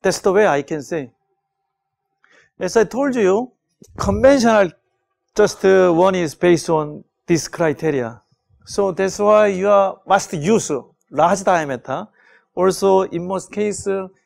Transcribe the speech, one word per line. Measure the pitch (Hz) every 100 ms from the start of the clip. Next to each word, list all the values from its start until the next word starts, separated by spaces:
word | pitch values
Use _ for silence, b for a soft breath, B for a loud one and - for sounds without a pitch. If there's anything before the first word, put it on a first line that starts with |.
That's | 190 175
the | 208
way | 190 208
I | 143
can | 139 160
say. | 139 170 127 _ _ _ _ _ _ _ _ _ _ _ b b b _
As | 185 233
I |
told | 214 226 277
you, | 247 190 196 254 _ _ _ _ -
conventional | 190 202 247 277 233 220 185 - _ _ _ _ _ -
just, | 208 -
uh, | 190 190 185
one | 165 190
is | 190 165
based | - 180 175 -
on | 160 151 151 _ _ -
this | 165 -
criteria. | - 165 143 160 143 117 117 _ _ _ _
So | - - 196
that's | 180 190 185
why | 208 214 214
you | 185 196
are, | 202 196 - -
must | 196 -
use | 165 151 220 - 139 - _ _
large | 143 165 196
diameter. | 196 175 151 127 - 139 214 b b b b
Also, | - 185 185 196 190
in | 190 170 180
most | 190 -
cases, | - 208 190 202 196 190 _